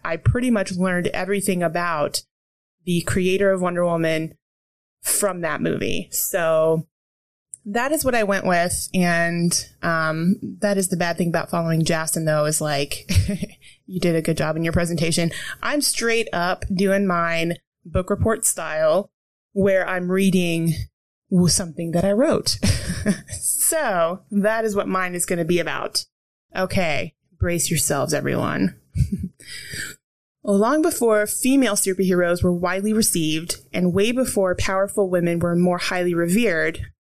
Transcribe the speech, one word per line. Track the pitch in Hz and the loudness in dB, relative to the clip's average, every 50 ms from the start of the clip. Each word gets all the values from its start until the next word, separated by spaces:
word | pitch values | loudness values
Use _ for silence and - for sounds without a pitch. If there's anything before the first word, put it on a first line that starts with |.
| - | -6
I | 165 165 | -6 -6
pretty | 165 - - - 247 247 254 | 0 0 0 2 2 2 2
much | 233 202 190 196 190 | 2 0 0 -2 -2
learned | 175 185 185 180 180 175 - | -2 0 0 0 0 -2 -2
everything | - - 185 185 202 202 190 - 185 180 175 | -2 -4 -4 -2 -2 -2 -2 -2 0 0 0
about | 165 156 180 175 175 165 151 147 143 - - - _ _ _ _ _ _ _ _ _ _ _ _ | 0 0 -2 -2 -2 0 0 -2 -2 -4 -6 -10 _ _ _ _ _ _ _ _ _ _ _ _
the | 180 175 170 165 | -2 -2 0 0
creator | - - 202 180 185 185 190 202 196 | 0 0 0 2 2 2 2 2 2
of | 190 185 | 2 2
Wonder | 180 175 175 175 175 | 0 -2 0 0 0
Woman | 175 170 165 165 160 160 156 160 160 - - _ _ _ _ _ _ _ _ _ _ _ _ - | 0 0 0 0 0 0 -2 -4 -6 -10 -16 _ _ _ _ _ _ _ _ _ _ _ _ -6
from | - - - 208 196 180 180 | -4 -2 0 0 -2 -2 -2
that | 170 156 147 - | -4 -4 -2 -2
movie. | 160 165 - - - 101 - - - - - | -2 -2 -2 -2 -2 -2 -2 -4 -4 -6 -6
So | - - - - 185 170 160 160 160 160 160 160 165 160 - _ _ _ _ _ _ _ _ _ _ _ _ - - _ | -6 -4 -2 -2 0 0 2 4 4 4 4 2 0 -2 -6 _ _ _ _ _ _ _ _ _ _ _ _ -20 -16 _
that | 214 202 233 247 277 | -6 -2 -2 0 0
is | 311 302 294 | 0 0 0
what | 254 240 | 2 2
I | 233 214 | 2 2
went | 196 196 190 - | 2 0 0 0
with. | 185 180 170 170 180 - - - - - | 2 2 2 2 0 -2 -4 -6 -4 0
And, | 185 180 175 170 170 170 170 170 170 170 175 165 - - - - _ - | 2 2 2 2 2 2 0 0 0 0 0 0 -2 -4 -6 -10 _ -4
um, | 175 165 160 160 160 156 160 165 175 202 - - - 190 - | -2 0 0 0 0 -2 0 0 0 0 0 -2 -8 -6 -2
that | - 202 202 | -2 0 2
is | 196 190 - | 0 0 0
the | 190 | 0
bad | 165 180 170 170 | 0 0 0 0
thing | - 180 170 | 0 -2 0
about | 165 170 - - | 0 -2 -2 -2
following | - 170 165 160 165 160 160 | -2 -2 0 0 2 2 2
Justin, | 156 170 160 160 156 - 165 160 | 2 0 0 -2 -2 -4 -2 0
though, | 156 151 151 147 | 0 2 2 2
is, | 151 151 - | 0 0 -2
like, | 156 151 147 143 143 143 - - - - 190 - - - | -2 -2 -2 -2 -2 -4 -6 -10 -6 0 2 2 2 2
<laughs> | 202 - - - - - - - - _ _ | 0 -4 -6 -8 -10 -16 -20 -20 -20 _ _
you | - 190 180 | -10 -4 -2
did | 190 180 165 | 0 2 2
a | 165 156 | 2 0
good | - 160 | 0 -2
job | - 175 156 156 | 0 -2 -2 -2
in | 160 165 | -2 -2
your | 165 160 | 0 0
presentation. | 175 175 165 170 151 165 165 156 170 170 170 - - - - - - - | 0 0 0 0 -2 -2 0 0 0 0 -2 -2 -6 -10 -12 -10 -8 -4
I'm | 233 277 294 | -2 -2 -2
straight | 285 - - - 233 233 226 233 220 220 - | -2 -2 -2 -2 0 0 0 0 0 -2 -2
up | 180 170 180 185 - - - 196 | -2 0 0 -2 -2 -4 -4 0
doing | 175 202 190 196 196 202 | 0 2 2 2 2 2
mine | 190 175 170 170 170 165 165 165 170 170 - - _ _ _ _ | 2 2 0 0 0 0 0 0 -2 -4 -6 -10 _ _ _ _
book | 175 156 185 185 - | -4 -2 -2 -2 0
report | 202 202 - 220 226 - - | -2 0 2 0 0 0 0
style, | - - 190 170 156 156 156 156 156 156 185 202 - _ _ _ _ _ _ _ _ - | -2 -2 -4 -6 -6 -2 0 2 4 4 2 0 -2 _ _ _ _ _ _ _ _ -2
where | 202 190 202 190 190 175 165 | 0 2 2 2 2 2 0
I'm | 185 180 180 180 | -2 -4 -2 0
reading | 185 190 196 196 180 185 180 170 165 165 165 170 156 - - - _ _ _ _ _ _ _ _ 196 180 175 | 0 2 4 4 4 4 2 2 0 0 0 0 -2 -2 -6 -10 _ _ _ _ _ _ _ _ 2 4 4
something | 165 - - 190 165 151 - 170 165 160 | 4 2 0 -2 -4 -6 -8 -6 -2 0
that | 170 175 | 0 2
I | 196 202 | 2 2
wrote. | 208 277 320 202 - - - - - - | 2 2 2 2 0 0 -2 -2 0 2
<laughs> | 196 - - - - - - - 208 196 - - - - - | 0 0 0 -2 -6 -6 -4 -2 -2 -2 -4 -6 -12 -14 -8
So | - - - - - - 339 320 294 240 196 175 165 165 185 190 - _ | -6 -4 -2 0 0 0 0 0 0 0 2 2 2 0 0 -4 -8 _
that | 208 202 190 214 220 226 220 | -2 0 2 2 2 0 0
is | 220 202 | 0 0
what | 202 - | 0 -2
mine | - 190 185 185 180 180 | 0 0 -2 -2 -2 -2
is | 175 170 | -4 -4
gonna | - 185 170 170 | -2 -2 0 0
be | 160 175 170 | 2 2 2
about. | 165 160 139 - - - - - - - _ _ _ _ _ _ _ _ - | 0 0 -4 -4 -6 -4 -4 -4 -6 -6 _ _ _ _ _ _ _ _ -4
Okay, | 180 190 185 - 196 180 160 147 143 - 156 - _ _ _ _ _ | -4 -2 0 0 0 0 0 0 -2 -4 -6 -10 _ _ _ _ _
brace | - 175 170 170 - - | -2 -2 0 -2 -2 0
yourselves, | 170 147 - - 165 139 135 - 151 | 0 0 0 0 0 -2 0 0 -2
everyone. | 139 - 139 131 - - - - - - 180 - - _ _ - | -2 -2 -2 -2 0 -2 -2 0 0 -2 -2 -2 -6 _ _ -2
<laughs> | - - - 208 - - 175 - _ - - - - - - - - - - - - _ _ _ _ _ _ _ _ - | 0 0 0 -2 -4 -8 -10 -12 _ -20 -18 -18 -16 -14 -12 -12 -10 -10 -12 -14 -18 _ _ _ _ _ _ _ _ -2
Long | - 202 196 214 233 285 311 311 | 0 2 2 4 4 2 2 2
before | 349 302 - 240 226 214 208 208 | 0 0 2 2 4 4 4 2
female | 208 - - - 254 269 277 262 220 202 | 0 -2 -2 2 4 4 4 4 4 2
superheroes | 202 - 196 190 190 196 180 185 175 180 170 175 175 - | 0 0 0 0 0 2 2 4 4 4 2 2 2 2
were | 180 180 | 2 2
widely | 175 180 175 180 196 196 214 214 | 2 0 -2 -2 0 0 0 2
received, | 220 220 - - 175 160 156 156 160 165 180 - - - _ - | 2 2 2 2 0 0 0 0 -2 -4 -6 -8 -10 -10 _ -2
and | 196 180 180 170 | 0 0 2 2
way | 190 202 233 247 | 2 2 2 2
before | 254 262 254 - 208 190 185 180 | 0 -2 0 0 0 0 0 0
powerful | - - - 190 190 196 196 - - 202 185 | 0 -2 0 0 0 0 0 0 0 0 0
women | 180 180 170 170 170 170 | 0 0 0 0 0 0
were | 165 170 175 | 0 0 2
more | 175 175 180 175 175 | 4 4 4 2 0
highly | - - 190 180 180 180 175 | -2 -2 -2 -2 0 0 0
revered, | 170 170 170 180 226 240 214 170 160 156 160 165 - - - - _ _ | 0 0 2 2 2 2 2 2 2 0 0 -2 -4 -8 -12 -14 _ _